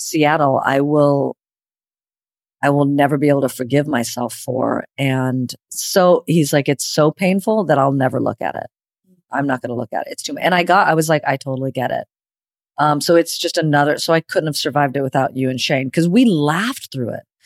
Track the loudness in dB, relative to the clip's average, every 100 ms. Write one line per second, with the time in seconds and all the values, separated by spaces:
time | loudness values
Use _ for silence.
0 | -6 0 2 4 2 2 0 0 2 2
1 | 2 2 -2 -6 _ _ _ _ _ _
2 | _ _ _ _ _ _ 2 2 2 2
3 | 2 2 2 2 0 -4 -2 0 0 -2
4 | -4 -4 -6 -6 -6 -4 -2 -4 -6 -4
5 | -2 0 -2 -2 -6 -10 -16 -12 -2 2
6 | 4 4 2 0 2 0 0 -2 -2 2
7 | 2 2 0 0 0 0 2 2 2 2
8 | 0 0 -4 -4 -6 -8 -12 _ _ _
9 | _ _ _ -4 -2 -4 -4 -6 -6 -8
10 | -8 -10 -12 -4 0 0 2 2 4 2
11 | 2 0 0 -4 -4 -6 -6 -4 -4 -4
12 | -8 _ _ _ _ _ _ -2 0 2
13 | 4 4 2 -2 -4 -2 2 2 2 0
14 | 0 0 0 -2 -2 -4 -2 0 0 0
15 | -2 0 -2 -2 -4 -2 -2 -2 -2 0
16 | 2 4 4 2 0 0 -4 -8 -10 -10
17 | -8 -10 -14 _